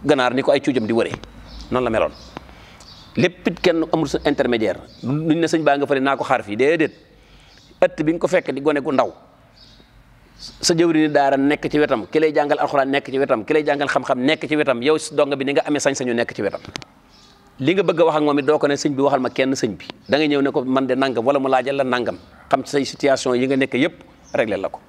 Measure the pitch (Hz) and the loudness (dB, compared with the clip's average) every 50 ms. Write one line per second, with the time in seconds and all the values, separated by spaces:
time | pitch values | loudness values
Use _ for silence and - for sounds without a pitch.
0 | - 139 147 135 127 123 120 135 131 - 139 139 - 156 127 127 110 107 117 113 | 2 2 2 2 2 0 0 0 2 2 0 2 0 0 0 0 0 0 0 0
1 | 101 85 - - - - - - - - - - - - - 127 127 117 110 107 | 0 -2 -6 -10 -12 -20 -20 -20 -20 -18 -18 -18 -10 -4 -4 -2 -2 0 0 0
2 | 80 73 - - - - - - - - - - - - - - - - - - | 0 -2 -4 -12 -20 -18 -18 -20 -20 -20 -20 -20 -20 -20 -20 -20 -20 -20 -20 -20
3 | - - - - 160 180 180 - - 233 170 - - 185 165 165 160 156 - 160 | -20 -8 -2 0 0 0 -2 -2 -4 -4 -4 0 0 0 2 2 0 0 0 -2
4 | 156 135 - 156 - 151 143 - 135 123 120 113 110 98 87 - - - - - | -2 -2 -4 -2 -2 -2 0 0 0 0 0 0 0 -2 -2 -4 -12 -20 -18 -10
5 | - 117 139 151 160 165 151 170 165 156 - 160 151 147 143 143 143 131 143 135 | -6 -4 -4 -2 0 0 0 0 2 0 0 2 2 2 2 2 0 0 0 0
6 | 131 139 139 131 135 - 135 120 107 101 104 110 127 147 165 160 156 110 - - | 2 0 0 -2 0 -2 -2 -2 -2 -6 -2 2 2 2 4 2 0 -2 -2 -12
7 | - _ - - - _ - - - - - - - _ - _ 185 180 180 - | -20 _ -20 -20 -20 _ -20 -20 -20 -20 -20 -20 -20 _ 0 _ 2 2 2 0
8 | 156 151 151 - - 147 175 175 - - 135 135 139 151 151 143 131 156 139 127 | -2 0 0 0 -2 0 0 0 0 -2 -6 -2 0 0 0 0 -2 0 0 0
9 | 120 98 - - - - _ _ _ _ _ - - - - - - _ _ - | 0 0 -4 -16 -20 -20 _ _ _ _ _ -20 -20 -20 -20 -20 -20 _ _ -20
10 | - _ - _ - _ - - - - - - - - 175 165 175 170 160 156 | -20 _ -20 _ -20 _ -20 -20 -20 -20 -14 -4 -2 0 2 2 2 2 4 2
11 | 156 156 147 143 139 135 139 135 135 143 151 143 - 143 - 151 151 143 135 113 | 2 2 2 2 2 4 2 2 2 0 0 0 -2 -2 0 0 2 2 0 -2
12 | 101 - - 151 160 156 147 151 147 143 139 - - 139 - 143 131 135 135 143 | -2 -2 0 2 2 2 2 0 0 0 0 0 0 0 0 0 0 2 0 -2
13 | - - 127 135 143 127 135 110 101 - 151 156 151 147 143 143 143 135 - 151 | -2 -2 -2 -2 0 0 0 -2 0 0 0 0 2 0 -2 -2 -2 0 -2 -2
14 | 127 - 131 123 127 143 160 156 - 123 151 151 151 139 127 117 120 147 156 156 | 0 0 -2 0 2 0 0 0 -2 -4 -2 0 0 0 0 0 2 0 0 0
15 | - - 151 147 147 139 143 135 131 139 143 - - 151 147 135 - 143 135 - | -2 -4 0 0 0 0 0 -4 -4 0 0 -2 0 0 -2 0 0 -2 -2 -2
16 | 135 123 117 117 120 - - - 104 95 - - - - - - - _ _ _ | -4 -2 -2 -2 -2 -4 -4 -6 -6 -4 -6 -8 -14 -12 -12 -12 -14 _ _ _
17 | _ _ - - - - - _ _ - _ - 131 143 185 190 190 170 185 160 | _ _ -20 -20 -20 -20 -20 _ _ -20 _ -2 0 0 0 2 2 0 2 4
18 | 170 165 151 156 151 147 143 147 135 143 151 147 - 143 143 135 - 151 143 131 | 2 2 4 2 0 2 0 2 2 2 2 2 2 0 0 0 -2 -2 0 2
19 | 139 139 139 131 127 123 - - 131 131 135 - - 113 92 82 - - - - | 2 2 2 2 0 -4 -2 0 0 0 0 -2 -2 -4 -6 -8 -14 -18 -18 -18
20 | _ - - 143 156 147 143 143 139 139 131 151 127 131 131 131 135 123 127 131 | _ 0 2 2 2 2 2 2 2 2 0 -2 -2 0 0 0 2 0 0 0
21 | 135 135 120 117 113 131 139 139 135 131 131 131 123 135 139 139 135 131 120 123 | 0 0 0 0 0 2 2 2 2 2 2 2 2 0 -2 -2 0 0 0 0
22 | 117 110 87 - - - - - - - - 131 - - - 143 131 - - - | -2 -4 -6 -8 -18 -20 -20 -20 -2 -2 -2 -2 -2 -2 -2 -2 -2 -2 -6 -2
23 | - 139 135 123 - 131 123 123 127 131 139 131 135 131 - 127 143 175 - - | 0 0 2 2 0 -2 0 0 0 0 2 0 0 0 0 0 0 -2 -2 -8
24 | - - - - - - - - 117 110 98 92 95 80 - - - | -20 -20 -20 -20 -20 -6 -2 -2 -2 0 -2 -4 -4 -6 -8 -10 -18